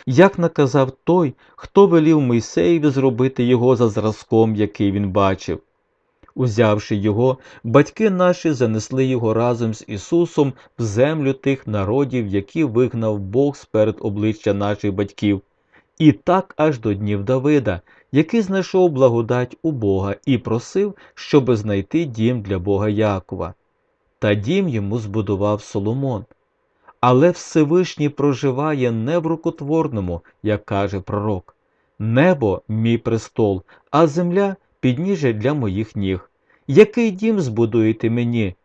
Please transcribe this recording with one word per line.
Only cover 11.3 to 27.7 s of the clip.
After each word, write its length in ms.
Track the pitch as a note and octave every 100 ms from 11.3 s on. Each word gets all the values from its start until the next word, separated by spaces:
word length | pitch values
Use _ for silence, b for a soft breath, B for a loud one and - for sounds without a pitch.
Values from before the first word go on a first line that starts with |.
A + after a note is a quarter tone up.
тих 340 | C3+ C#3 C3+ -
народів, 600 | G#2 F#2+ B2+ C#3 B2 G#2
які 380 | G2+ G2 D#3+
вигнав 540 | D3 A2 B2+ A#2+ A2 G#2+
Бог 380 | F#2+ A#2 C#3+ C3+
сперед 400 | - A2 G#2+ G#2+
обличчя 540 | A2+ G2+ G#2+ G#2+ -
наших 400 | G2+ G2+ G#2 G#2
батьків. 460 | F#2+ G2 - G#2 G2+ - _ b b b -
І 140 | D#3
так 420 | C#3+ - F#3 F#3 -
аж 220 | D#3 C3+
до 160 | A2
днів 300 | G2+ G#2 G#2
Давида, 560 | G2+ C3 C3+ D3+ A2 F2+ b b b
який 280 | C3+ D#3 A#3
знайшов 500 | F#3+ F#3+ F3 F#3 F3+
благодать 640 | C3+ C3 A#2 A2+ B2 B2 -
у 100 | D#3+
Бога 440 | C#3 G#2 F#2+ G2 G2+ -
і 120 | B2
просив, 560 | B2+ A#2+ - F#3 G3+ F#3+ b
щоби 420 | b - D3+ B2 A2+
знайти 480 | G#2+ G2+ F#2+ D#3
дім 380 | E3 A2 A2+ B2
для 160 | G2 F#2+
Бога 300 | F2+ G2 G#2+
Якова. 640 | G#2 G#2+ G2 - F#2 F2 - _ _ _ _ _ -
Та 160 | A2
дім 340 | G#2 G2+ F#3 F#3
йому 300 | A2+ G2 A#2
збудував 640 | A2 G#2+ G2+ G2 G2+ G#2
Соломон. 640 | - G#2+ G2+ B2+ C#3 A2 - _ _ _ _ b b b
Але 300 | B2 B2+ E3+
Всевишній 800 | F3 - E3 D3